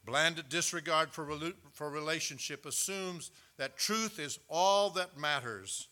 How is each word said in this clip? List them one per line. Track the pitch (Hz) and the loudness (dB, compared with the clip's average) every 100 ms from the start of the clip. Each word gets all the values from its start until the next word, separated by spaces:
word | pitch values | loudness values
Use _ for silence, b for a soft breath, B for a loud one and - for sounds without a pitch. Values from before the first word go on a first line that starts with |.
| - | 0
Bland | 135 160 165 139 | 4 4 2 -2
disregard | 160 165 175 151 156 160 | 0 0 -2 2 4 4
for | - 147 | -2 -6
relu-, | 151 160 190 143 | -4 -4 -6 -18
for | - 151 | -8 -6
relationship | 147 151 160 - 139 - 143 147 | -4 -2 -2 -2 -4 -8 -8 -4
assumes | - - 196 185 175 - B B - | -2 -2 -2 -6 -8 -12 B B -6
that | 135 - | -6 -2
truth | - 220 220 214 | 0 0 0 -4
is | 143 - _ | -6 -8 _
all | 160 190 196 202 | 4 6 6 4
that | 180 180 143 | 0 -4 -2
matters. | 147 143 123 104 95 - - | 0 0 -2 -8 -6 -8 -10